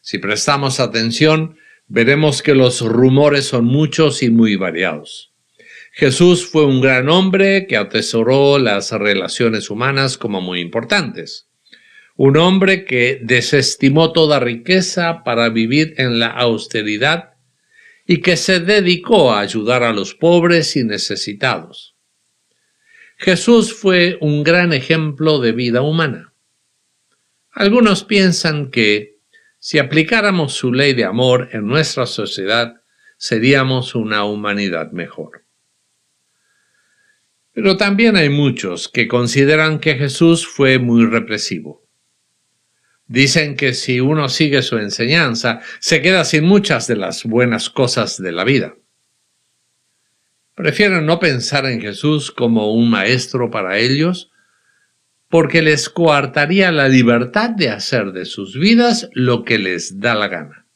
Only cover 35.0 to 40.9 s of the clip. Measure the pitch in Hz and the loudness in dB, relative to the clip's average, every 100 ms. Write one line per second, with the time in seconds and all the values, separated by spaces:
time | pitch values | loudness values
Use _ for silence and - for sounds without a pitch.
35 | 82 - 76 - _ _ _ _ _ _ | -12 -14 -18 -18 _ _ _ _ _ _
36 | _ _ _ _ _ _ _ _ _ _ | _ _ _ _ _ _ _ _ _ _
37 | _ _ _ _ _ - 202 190 202 202 | _ _ _ _ _ -2 0 0 0 2
38 | 233 202 147 147 143 123 98 87 - - | 2 4 2 2 0 0 -6 -8 -8 -4
39 | 113 120 120 139 139 156 156 151 156 131 | -2 0 0 2 4 4 2 0 -2 -2
40 | 143 135 170 165 - - 135 131 120 | -4 2 2 2 -2 0 2 2 2